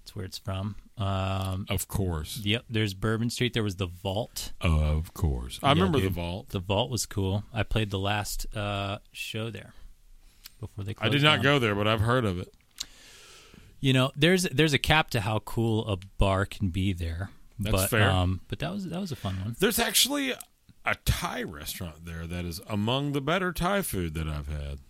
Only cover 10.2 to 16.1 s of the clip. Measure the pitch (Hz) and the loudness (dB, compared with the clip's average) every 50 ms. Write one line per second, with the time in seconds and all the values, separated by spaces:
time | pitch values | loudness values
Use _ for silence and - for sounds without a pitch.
10.2 | _ - _ - - - - - - - - - 98 104 101 - 107 117 127 147 | _ -20 _ -20 -20 -20 -16 -14 -14 -12 -10 -8 -8 -8 -6 -2 0 2 2 4
11.2 | 143 151 151 139 - 139 143 143 120 107 104 101 104 107 113 110 101 113 120 131 | 6 6 4 6 6 6 6 6 4 4 2 2 2 2 4 4 4 2 2 2
12.2 | 120 101 90 87 98 - - _ _ _ _ - - - - - - - - - | 2 0 -2 -2 -6 -10 -14 _ _ _ _ -12 -12 -12 -12 -20 -20 -20 -20 -20
13.2 | - - - - - - - - - - - - - 135 131 131 127 135 - 143 | -20 -20 -20 -20 -20 -20 -20 -20 -20 -20 -14 0 2 4 4 4 4 2 2 4
14.2 | 139 170 185 185 180 - - 127 151 160 143 - - - 151 156 160 - - 120 | 4 6 6 4 2 0 4 4 4 6 4 2 4 6 6 6 4 2 0 -2
15.2 | 95 107 110 107 - - - 117 113 117 110 107 113 110 101 90 - 98 | 0 2 0 0 -2 -2 -2 0 2 2 2 0 0 0 -4 -4 -4 -14